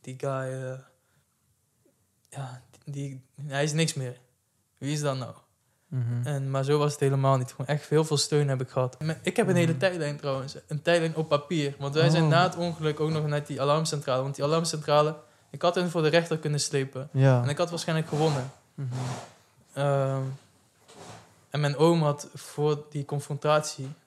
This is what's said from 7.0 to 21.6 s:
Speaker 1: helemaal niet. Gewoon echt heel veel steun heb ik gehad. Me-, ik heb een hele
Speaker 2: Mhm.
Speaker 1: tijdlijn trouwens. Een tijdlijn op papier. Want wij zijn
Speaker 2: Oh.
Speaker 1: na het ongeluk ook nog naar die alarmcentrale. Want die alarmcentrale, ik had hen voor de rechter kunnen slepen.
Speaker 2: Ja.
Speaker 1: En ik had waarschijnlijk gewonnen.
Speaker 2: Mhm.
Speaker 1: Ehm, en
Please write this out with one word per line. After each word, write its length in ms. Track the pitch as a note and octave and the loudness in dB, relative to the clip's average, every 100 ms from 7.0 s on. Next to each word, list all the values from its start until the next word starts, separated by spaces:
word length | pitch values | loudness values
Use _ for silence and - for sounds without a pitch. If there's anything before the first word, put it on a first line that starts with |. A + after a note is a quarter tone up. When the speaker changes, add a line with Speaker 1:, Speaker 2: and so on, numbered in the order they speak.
Speaker 1:
helemaal 360 | C#3 C#3 C3+ C3+ | 0 2 4 2
niet. 140 | B2+ | 0
Gewoon 160 | - C3 | -8 -4
echt 220 | D3 - | -4 2
heel 160 | D3+ | 2
veel 120 | D#3 D3 | 2 0
steun 320 | - D3 D3 | 2 2 2
heb 120 | C3 | 0
ik 80 | B2+ | -2
gehad. 320 | - B2+ - | -2 -2 -2
Me-, 180 | D#3 D#3+ | -6 -4
ik 140 | - - | -4 0
heb 120 | A#3 | 2
een 80 | F3+ | 4
hele 140 | E3+ | 4
Speaker 2:
Mhm. 100 | D#3 | 2
Speaker 1:
tijdlijn 360 | F#3+ F3+ D3 D3 | 0 0 -4 -4
trouwens. 400 | C#3+ C3+ C3+ D3 - | -4 -4 -6 -12 -8
Een 160 | D3+ | -4
tijdlijn 340 | D#3 E3+ E3 D#3 | 2 2 2 -2
op 120 | D#3+ | 0
papier. 460 | D3 - E3+ C#3+ C#3 | 0 0 -2 -2 -2
Want 160 | C#3 | -4
wij 160 | D3 E3 | 4 4
zijn 120 | D#3+ | 6
Speaker 2:
Oh. 60 | D#3 | 6
Speaker 1:
na 140 | D#3+ | 6
het 140 | F3+ E3+ | 4 2
ongeluk 440 | F3 D#3+ D#3 D3+ | -4 -2 -4 0
ook 100 | D#3 | 0
nog 160 | D#3+ D3+ | 0 0
naar 180 | D3 D3 | -2 -4
die 140 | C3 | -2
alarmcentrale. 640 | C#3 D3 D#3+ D3+ C#3 B2+ | 2 2 2 -2 -2 -2
Want 120 | C3+ | -2
die 100 | C#3+ | -2
alarmcentrale, 720 | C#3+ E3 E3 D#3 D3+ D3 D3+ D#3 - _ _ | 0 0 0 -4 2 4 4 0 -14 _ _
ik 120 | D3 | 0
had 120 | F3 | 0
hen 160 | F3+ F3+ | 2 0
voor 120 | E3+ | 2
de 60 | D#3 | 4
rechter 300 | D#3+ E3 D#3+ | 4 2 -2
kunnen 220 | D#3 D3 | -2 -2
slepen. 480 | - C#3+ C3+ B2+ C#3 | -2 -2 -2 -6 -6
Speaker 2:
Ja. 300 | C#3 C3+ B2+ | 4 6 6
Speaker 1:
En 60 | B2 | 2
ik 100 | C#3+ | 0
had 120 | F3 | -2
waarschijnlijk 380 | E3+ - D#3+ D#3+ | -2 -2 -2 0
gewonnen. 420 | D3 D#3 C#3 C3 - _ | 2 2 2 -4 -12 _
Speaker 2:
Mhm. 140 | - C3+ B2+ B2+ B2+ - - _ _ _ | -10 -8 -6 -6 -8 -12 -20 _ _ _
Speaker 1:
Ehm, 500 | - C#3+ C#3 C3+ C3+ C3+ C3+ _ _ _ _ _ - - - - _ _ | -4 0 0 0 -2 -6 -8 _ _ _ _ _ -20 -20 -20 -20 _ _
en 100 | C#3+ | -2